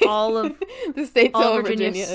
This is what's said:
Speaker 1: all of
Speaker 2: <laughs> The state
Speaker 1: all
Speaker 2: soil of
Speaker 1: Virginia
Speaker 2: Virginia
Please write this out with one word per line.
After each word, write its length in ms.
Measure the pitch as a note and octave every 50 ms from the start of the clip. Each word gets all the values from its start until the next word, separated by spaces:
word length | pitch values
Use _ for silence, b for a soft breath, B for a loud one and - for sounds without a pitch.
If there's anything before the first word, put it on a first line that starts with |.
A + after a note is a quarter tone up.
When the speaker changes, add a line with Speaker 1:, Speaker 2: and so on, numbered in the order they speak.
| - -
Speaker 1:
all 300 | G#3+ G#3+ G#3+ A3 A3 A3+
of 200 | A3 D4+ D4 - G4 F#4+ B4
Speaker 2:
<laughs> 200 | C5 B4+ F4+ C4+
The 100 | C#4 D4+
state 260 | B3+ - B3+ A#3 B3 -
Speaker 1:
all 80 | A3+ A3
Speaker 2:
soil 140 | A3 A3 A3
of 60 | A3
Speaker 1:
Virginia 260 | F#3+ A3 A3 G3+ F#3+
Speaker 2:
Virginia 140 | F3+ F#3 G3 F#3